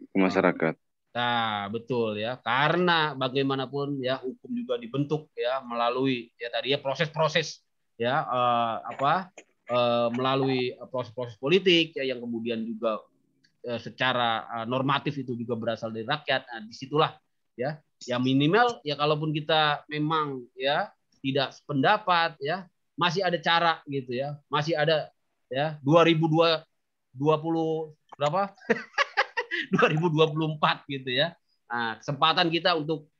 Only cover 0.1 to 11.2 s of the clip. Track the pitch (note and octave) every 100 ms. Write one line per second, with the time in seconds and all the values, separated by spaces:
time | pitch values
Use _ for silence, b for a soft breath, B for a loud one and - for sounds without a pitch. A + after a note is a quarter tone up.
0.1 | G2 F#2 F#2+ F2+ - D#2+ D#2+ _ _ _
1.1 | A#2+ A#2+ A#2+ A2+ G#3 G3+ A#2 - A#2+ A2
2.1 | G#2 A2 B2+ A2+ B2 D3+ E3+ F3+ E3 D3+
3.1 | C3+ C3+ C#3 C3+ C3+ B2+ C#3 C#3+ C#3 B2+
4.1 | C3 B2+ A#2+ B2+ A#2+ A#2+ A#2+ A#2 C#3 C#3+
5.1 | D3+ - - A#2+ C3+ B2 A#2 A#2+ C3 C3+
6.1 | B2 A2+ - A#2 A#2 A#2+ C#3 C3+ C3 D#3
7.1 | D#3 D#3 E3+ D3+ - _ _ _ - A#2+
8.1 | D3 G#2+ B2 B2 A#2+ A#2 G#2+ - A#2+ C#3
9.1 | F3 F3+ - - _ - B2 A#2+ A#2+ A#2+
10.1 | A#2+ C3 C3+ C3+ C3 B2 - B2 B2+ B2
11.1 | -